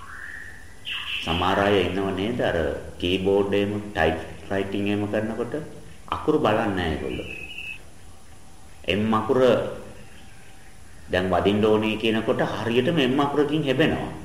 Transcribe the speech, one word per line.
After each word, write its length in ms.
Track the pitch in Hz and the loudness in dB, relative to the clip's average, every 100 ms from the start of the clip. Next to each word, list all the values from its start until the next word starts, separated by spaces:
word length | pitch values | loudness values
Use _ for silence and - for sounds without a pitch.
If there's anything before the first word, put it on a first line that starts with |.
| - - - - - - - - - - - - | -14 -14 -14 -14 -14 -14 -16 -14 -8 -8 -6 -6
සමහර 400 | - 85 90 98 | -2 0 2 4
අය 160 | 101 104 | 6 6
ඉන්නව 260 | 90 92 98 | 4 0 -2
නේද, 280 | 92 101 123 | 0 -2 0
අර 180 | 123 85 76 69 - | 0 2 0 -2 -8
කීබෝඩ් 600 | - 87 92 92 98 95 | -4 0 2 4 4 4
එකේම 200 | 101 101 104 - | 2 2 -2 -4
ටයිප් 300 | 87 80 80 - - - | 2 2 2 -4 -12 -4
රයිටිං 420 | 98 98 104 101 | -2 0 -2 0
එහෙම 160 | 104 104 | 0 0
කරනකොට 480 | 110 110 113 120 147 160 - - - - | 0 -2 -2 -4 -4 -8 -14 -16 -14 -6
අකුරු 320 | - - 151 | -4 2 4
බලන්නේ 280 | 110 107 113 | 4 4 2
නැහැ 240 | 95 85 | 0 0
ඒගොල්ලෝ. 380 | - 69 64 - - - - - - - - - - - - - - - - | 0 -2 -6 -6 -10 -12 -10 -10 -12 -14 -16 -16 -16 -16 -16 -16 -16 -16 -10
එම් 180 | - 98 110 | -2 0 2
අකුර 280 | 110 107 127 127 104 - - - - - - - - - - - - - - - | 0 2 4 6 6 2 -6 -12 -14 -16 -18 -18 -18 -18 -18 -18 -18 -18 -16 -2
දැන් 220 | 92 92 | 0 2
වදින්න 380 | 87 90 104 107 | 2 4 4 6
ඕනේ 320 | 107 107 107 | 4 4 0
කියනකොට 440 | 117 110 113 120 151 | 2 2 2 0 0
හරියටම 440 | 98 107 117 123 170 | -2 0 2 2 4
එම් 200 | 127 135 | 4 4
අකුරකින් 440 | 139 139 147 156 | 2 2 2 2
හෙබෙනවා. 580 | 135 131 151 - - - | 2 4 4 2 -4 -8